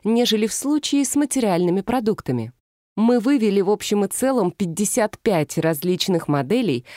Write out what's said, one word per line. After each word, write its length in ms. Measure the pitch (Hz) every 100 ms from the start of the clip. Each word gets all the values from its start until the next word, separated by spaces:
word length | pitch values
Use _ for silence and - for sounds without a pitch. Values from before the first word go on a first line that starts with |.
нежели 420 | 208 233 240 214 214
в 80 |
случае 500 | - 269 302 - 285
с 120 | 269 285
материальными 640 | 294 269 220 170 175 190
продуктами. 720 | 196 247 220 196 - 123 113 - _ _ _ -
Мы 200 | 226 247
вывели 400 | 226 285 214 196
в 100 | 190
общем 340 | 208 - 208
и 40 | 196
целом 420 | - 262 262 180
пятьдесят 720 | - 180 160 208 - 214 -
пять 360 | 220 175 147 -
различных 720 | 160 151 180 180 - 170 156
моделей, 580 | 143 131 240 214 120 -